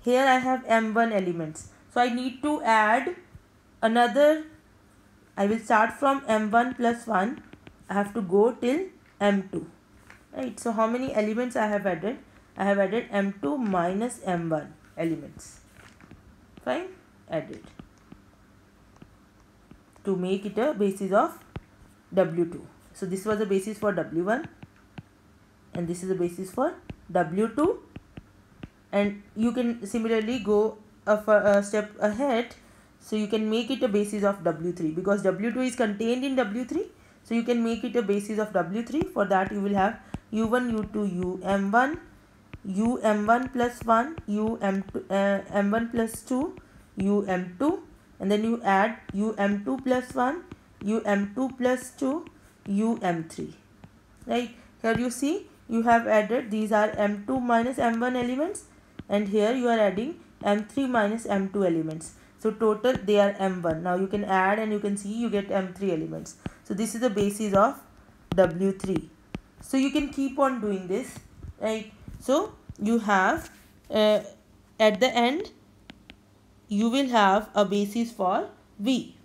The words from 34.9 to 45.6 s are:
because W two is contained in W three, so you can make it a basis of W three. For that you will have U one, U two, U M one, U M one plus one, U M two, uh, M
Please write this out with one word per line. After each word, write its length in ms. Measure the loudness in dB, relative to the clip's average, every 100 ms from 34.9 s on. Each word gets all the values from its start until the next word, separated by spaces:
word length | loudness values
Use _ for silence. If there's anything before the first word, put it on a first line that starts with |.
because 320 | -2 0 2
W 300 | 2 0 -2
two 80 | 0
is 160 | -2 0
contained 480 | -2 0 -2 0
in 120 | 0 0
W 280 | 0 -4
three, 220 | -4 -4 -6 -12 -20 -20
so 100 | -4
you 80 | -2
can 200 | 0 0
make 200 | 0 -2
it 120 | -2 -2
a 60 |
basis 360 | 0 0 0 -4
of 140 | 0
W 300 | 0 0 -4
three. 200 | -4 -4
For 220 | -2 -2
that 280 | 2 2 2
you 80 | -2
will 140 | 0
have 240 | 2 2 -2 -14 -16 _
U 160 | -2 0
one, 240 | 0 0
U 180 | -4 -4
two, 120 | -2 -2
U 340 | -2 -4 -4
M 280 | -2 0 2
one, 300 | 2 2 -2 -12 -20 _ _ _ -16
U 340 | -6 0 0 2
M 280 | 2 2 4
one 220 | 2 2
plus 340 | -2 -2 -2
one, 320 | 2 2 2 -6 -4
U 320 | -2 -2 0
M 220 | -2 -2 -4
two, 120 | -10 -2
uh, 300 | 0 2 0 -2
M 200 | -2